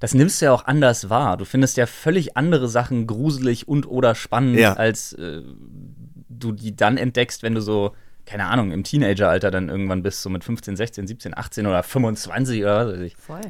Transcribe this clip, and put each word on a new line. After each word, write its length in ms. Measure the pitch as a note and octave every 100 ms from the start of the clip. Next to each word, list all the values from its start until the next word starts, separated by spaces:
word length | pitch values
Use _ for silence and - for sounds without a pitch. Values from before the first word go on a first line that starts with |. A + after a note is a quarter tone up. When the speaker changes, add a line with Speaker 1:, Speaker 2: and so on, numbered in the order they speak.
Speaker 1:
das 140 | A#2
nimmst 260 | C3 E3 -
du 60 | D3
ja 60 |
auch 120 | B2
anders 460 | - D3 C3 A#2 G2
wahr. 260 | A#2 C3+ F2+
Du 80 |
findest 320 | G2 C3 C3 -
ja 80 |
völlig 520 | A#2+ - D#3+ F#3 D3+ -
andere 280 | E3 D#3+ B2
Sachen 400 | A#2 A#2+ B2 A2
gruselig 640 | G#2+ D3+ C#3 B2+ A#2+ -
und 180 | C#3+ C3
oder 280 | B2+ B2
spannend, 440 | A2+ - A#2+ C3+ A#2
Speaker 2:
Ja. 140 | A2
Speaker 1:
als, 400 | G2 A2+ G#2+ -
äh, 300 | - E2+ D#2 B1+ - - - - - A#2 - -
du 240 | A#2 A#2
die 220 | G#2+ A2
dann 220 | G2+ G#2+ C3
entdeckst, 460 | B2+ A#2+ A#2+ -
wenn 120 | A2+
du 60 | A2+
so, 340 | G#2 G#2+ G2+ - - - -
keine 200 | G2+ G2
Ahnung, 260 | A#2+ G2+
im 120 | E2
Teenageralter 680 | F#2+ D3 G#2+ G2 F#2+ F2+ G2
dann 180 | F#2 F2
irgendwann 340 | F#2+ G2 F#2
bist, 200 | F#2+ -
so 80 | F#2+
mit 140 | F#2
fünfzehn, 320 | - A2+ - F#2+
sechzehn, 300 | A2+ - F#2+
siebzehn, 300 | A2+ - -
achtzehn 300 | - - G#2
oder 160 | F2+
fünfundzwanzig 800 | - C3+ A#2 G#2+ - G2 C3 A2+
oder 240 | G2+ G#2 A#2
was 80 |
weiß 60 | F2+
ich. 160 | F2 -
Speaker 3:
Voll. 240 | - D#3+ G#3